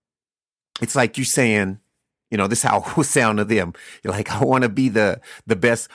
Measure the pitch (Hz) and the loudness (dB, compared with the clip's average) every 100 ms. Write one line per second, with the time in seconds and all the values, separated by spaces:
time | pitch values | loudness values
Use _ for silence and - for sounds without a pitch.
0 | _ _ _ _ _ _ _ - 117 139 | _ _ _ _ _ _ _ -8 -2 2
1 | 117 - 127 - 120 104 95 98 _ _ | 0 0 -2 2 2 2 0 -4 _ _
2 | _ _ _ 107 98 113 135 101 - - | _ _ _ -2 0 0 0 0 0 -2
3 | 139 147 113 104 104 107 87 - - - | 0 2 2 0 0 0 -2 -8 -20 -12
4 | 101 98 - 107 131 131 123 107 131 107 | -6 -6 -6 -2 0 2 0 0 0 2
5 | 101 - - - - 101 120 117 - | 2 0 -8 -12 -6 0 2 0 -4